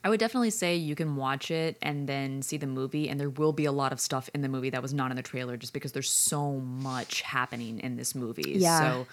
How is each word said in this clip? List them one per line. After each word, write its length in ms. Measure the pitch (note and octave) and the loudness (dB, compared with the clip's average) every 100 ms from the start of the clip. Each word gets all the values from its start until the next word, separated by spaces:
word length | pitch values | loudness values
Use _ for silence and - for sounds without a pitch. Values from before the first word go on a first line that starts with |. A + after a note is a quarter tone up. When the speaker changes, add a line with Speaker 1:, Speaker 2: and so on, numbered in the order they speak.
Speaker 1:
I 60 | F#3+ | 4
would 100 | G#3+ | 4
definitely 320 | A3+ B3+ A#3 | 2 2 2
say 240 | G#3 F3 F3 | 2 2 2
you 180 | D#3 | 0
can 220 | D3 D#3 C#3+ | 0 0 0
watch 340 | C3 C#3 - | 0 -2 0
it 280 | E3 D#3+ - | 0 0 -2
and 260 | D3 D3 C#3 | -4 -2 -2
then 360 | C#3 C3+ C3+ | -2 -2 -4
see 140 | C3+ D3+ | -4 -4
the 100 | C#3+ | -2
movie, 420 | C3 C3 D3+ D3+ | -2 -2 0 0
and 100 | C#3+ | 0
there 120 | C#3+ | -2
will 220 | C3 D#3 | 2 2
be 120 | D3 D3 | 4 2
a 60 | |
lot 200 | C#3 C3+ | 2 0
of 80 | C3 | 0
stuff 300 | - C3+ - D3 | -2 -2 -2 -2
in 60 | |
the 40 | C#3 | -2
movie 220 | C3 C3 | 0 -2
that 140 | B2+ | -2
was 100 | C3 | -2
not 160 | C#3+ C3 | 0 0
in 80 | B2+ | -2
the 60 | |
trailer 340 | B2+ C3+ B2+ A#2+ | -4 -6 -4 -6
just 160 | A#2 | -6
because 200 | C#3+ C#3 | -6 -4
there's 180 | C#3 C3+ | -4 0
so 420 | - - D3 D3 C#3 | 2 4 2 0 0
much 640 | B2+ B2+ C3+ B2+ A#2 - | -4 -4 -4 -4 -4 -4
happening 560 | - C3 B2 A#2+ A2+ A2+ | -2 0 0 -4 -6 -6
in 160 | B2+ A#2+ | -4 -4
this 160 | B2 | -4
movie. 400 | C3+ A#2+ A#2 D2 G3 | -4 -4 -2 0 4
Speaker 2:
Yeah. 240 | E3+ E3 | 6 6
Speaker 1:
So 280 | D3 B2+ B2+ | 4 2 -4